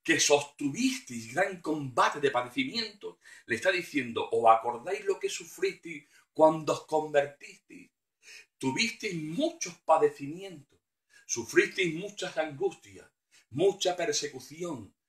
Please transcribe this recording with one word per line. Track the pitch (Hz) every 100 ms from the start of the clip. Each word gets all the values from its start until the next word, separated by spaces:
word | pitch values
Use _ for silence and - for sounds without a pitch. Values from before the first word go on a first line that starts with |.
que | - 147
sostuvisteis | - 147 - - 147 165 262 - - 117 110
gran | 135 202 185
combate | 160 151 135 120 208 151
de | 139
padecimiento?". | 120 117 139 131 226 107 - - - - - -
Le | 113
está | 185
diciendo, | 185 170 143 120 110 110
"¿Os | 113 113
acordáis | 113 120 117 117 -
lo | - 190
que | 196
sufristeis | - 175 - 196 170 170 151 - _ _
cuando | - 156 160 147
os | - -
convertisteis? | 156 151 143 139 - - - _ - - _ _ _ - - - -
Tuvisteis | 131 131 226 - 214 170
muchos | 151 170 311 - 180 -
padecimientos, | - 156 147 - 139 170 196 160 - _ _ _ _ _ -
sufristeis | - 113 165 196 - 180 156
muchas | 202 - 175 165
angustias, | 156 139 190 - - 95 - _ _ _ _
mucha | 127 190 190 175 180
persecución, | 165 143 147 127 - 156 175 135 95 _